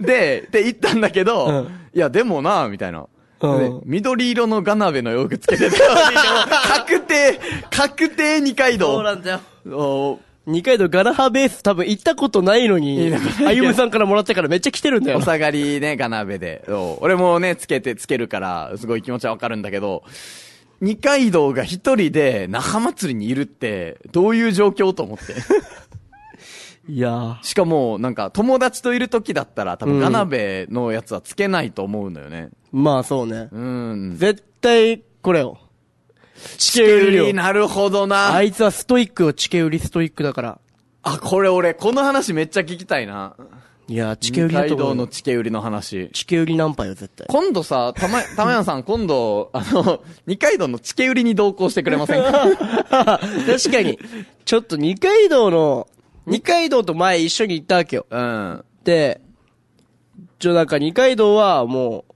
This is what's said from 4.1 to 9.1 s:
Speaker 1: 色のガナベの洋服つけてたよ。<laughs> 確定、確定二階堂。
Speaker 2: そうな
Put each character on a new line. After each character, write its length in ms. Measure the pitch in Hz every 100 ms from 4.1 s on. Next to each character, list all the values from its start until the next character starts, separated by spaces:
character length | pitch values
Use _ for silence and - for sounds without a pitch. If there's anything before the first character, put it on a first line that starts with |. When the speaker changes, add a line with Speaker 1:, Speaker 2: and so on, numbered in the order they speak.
| 254 247
Speaker 1:
色 160 | 240 233
の 160 | 220
ガ 100 | 190
ナ 180 | 214 196
ベ 120 | 139
の 80 | 117
洋 140 | 117 135
服 120 | -
つ 80 | -
け 100 | -
て 120 | 330
た 80 | 403
よ。 140 | 554 339 311 269 262
<laughs> 400 | 254 214 294 254 285
確 260 | - 349
定、 380 | - 302 277 - 349 - -
確 400 | - 285 285 320
定 320 | 320 302 311
二 140 | 277 233
階 240 | 254 233
堂。 160 | 160 139
Speaker 2:
そ 60 |
う 20 |
な 100 | 208